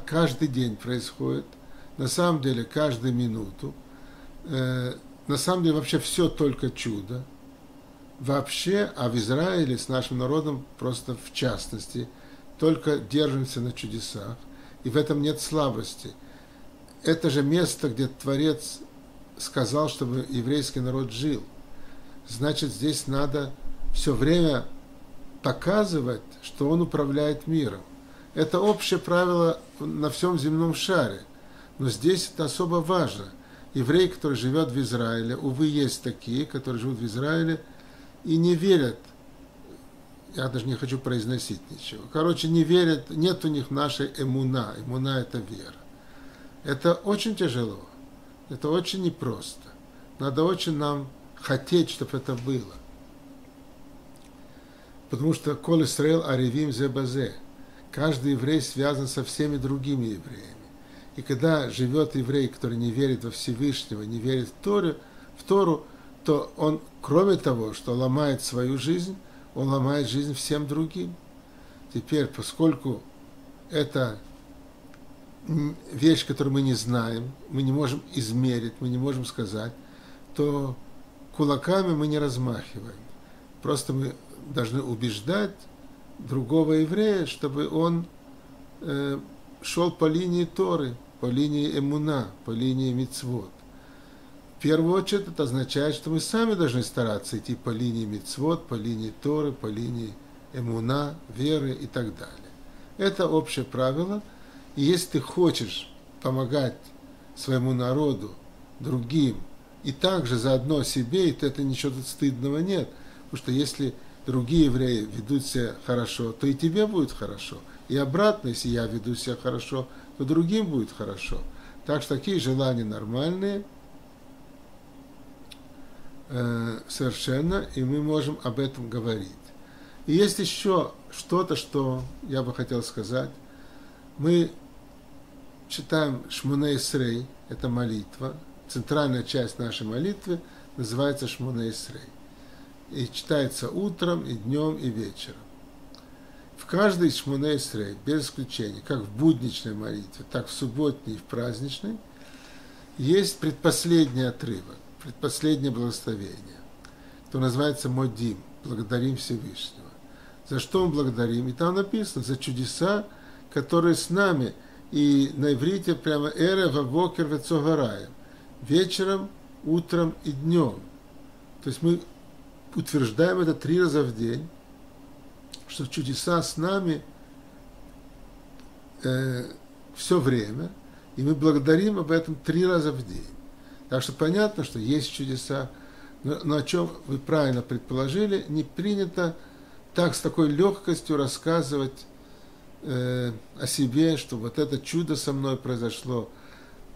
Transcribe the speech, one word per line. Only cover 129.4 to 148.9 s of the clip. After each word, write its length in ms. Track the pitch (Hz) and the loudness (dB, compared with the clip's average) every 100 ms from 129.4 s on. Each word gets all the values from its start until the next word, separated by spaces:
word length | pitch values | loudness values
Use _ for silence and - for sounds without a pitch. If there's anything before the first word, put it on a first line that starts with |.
| - - - - - - - | -18 -18 -20 -20 -20 -10 2
И 80 | |
есть 260 | 160 202 - | 6 6 4
ещё 560 | 190 - 202 185 143 - - | -2 0 4 4 2 -4 -16
что-то, 440 | - - 175 180 143 | -14 0 2 2 0
что 460 | - 143 135 127 127 - 226 | 0 0 0 0 -4 -10 -4
я 140 | 135 | -2
бы 100 | 123 | -2
хотел 280 | 120 123 123 | -4 -2 -2
сказать. 480 | 113 - 104 127 135 - - - - - - - - - | -2 -6 -4 -2 -4 -8 -18 -20 -20 -20 -20 -20 -16 -2
Мы 340 | 147 175 170 - - - - - - - - - - - - | 4 4 4 -2 -18 -20 -20 -20 -20 -20 -20 -20 -20 -20 -10
читаем 560 | - 135 160 151 127 - | -10 0 2 2 0 -6
Шмоней 480 | - 135 143 147 139 | -6 0 2 2 0
Эсрей, 480 | - 143 123 117 131 - - | 0 0 0 -2 -6 -14 -14
это 180 | 117 131 | -6 -2
молитва. 680 | 120 120 107 101 - 131 151 - - - | 0 0 -2 -6 -10 -10 -10 -16 -20 -10
Центральная 540 | 131 107 147 143 123 | -8 -2 2 2 0
часть 360 | 113 139 117 - | 0 -2 -2 -4
нашей 260 | 117 - 107 | -6 -4 -4
молитвы 540 | 117 175 202 - 170 - - - - | -2 -2 -2 -4 -4 -6 -20 -14 -8
называется 500 | 113 120 143 139 123 | -4 0 0 0 -4
Шмоней 440 | - 127 120 113 | -6 -4 -2 -4
Эсрей. 380 | 110 - - - - - - - - - - - | -6 -10 -14 -16 -18 -20 -20 -20 -20 -20 -20 -10
И 160 | 147 120 | -6 -4
читается 580 | - - 151 131 - 123 | -6 0 2 2 -2 -4
утром, 540 | 175 202 175 175 175 | -2 -2 0 0 0
и 100 | 131 | -2
днём, 440 | 117 107 143 156 151 | -6 -2 0 0 -2
и 120 | 127 | -4
вечером. 480 | 110 101 - - - - - - - - - - - - - - - | -4 -6 -8 -14 -14 -18 -20 -20 -20 -20 -20 -20 -20 -20 -20 -20 -18
В 80 | - | -2
каждой 440 | 175 208 180 170 | 4 4 6 4
из 60 | 127 | 2
Шмоней 420 | 135 139 147 147 | 0 0 2 0
Эсрей, 400 | 135 113 101 101 135 | -2 -4 -6 -4 -2
без 200 | 151 139 | 0 -2
исключения, 560 | - 127 - 107 101 | -6 -6 -6 -6 -6
как 180 | - | -4